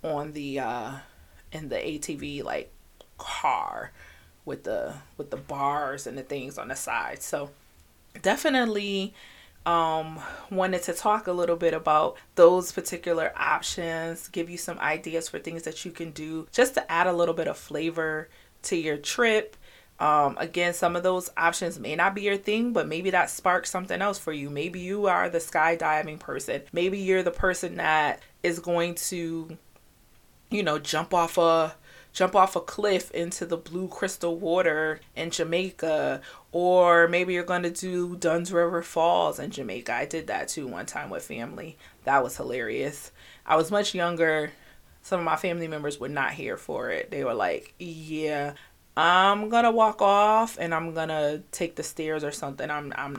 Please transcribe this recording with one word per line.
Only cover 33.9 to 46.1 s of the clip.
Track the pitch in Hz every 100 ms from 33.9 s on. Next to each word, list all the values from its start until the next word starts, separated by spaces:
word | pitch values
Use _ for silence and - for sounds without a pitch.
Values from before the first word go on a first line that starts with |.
| - 190 - 170 170
water | 175 180 170 156 156 151 -
in | - 165
Jamaica. | - 165 170 185 - 160 156 135 135 - - -
Or | 175 180 180 175 170 170
maybe | 175 180
you're | 180
gonna | 175 180 175
do | 175 185 180 175 175
Dunn's | 170 170 175
River | 175 170 175
Falls | 170 170 165 175 156 147
in | 139
Jamaica. | - 120 95 -
I | 123
did | 147 160 156
that | 98 -
too | - 131
one | 87
time | 107 - 139
with | 85
family. | - 131 120 - 160 - - _
That | - 139
was | 123 -
hilarious. | 127 123 113 123 139 147 - - - - -
I | 160
was | 165
much | 202 202
younger. | 180 170 165 165 156 151 - - - - -
Some | - 185
of |
my | 165 156
family | 190 170 165
members | 156 143 143
were |
not | 135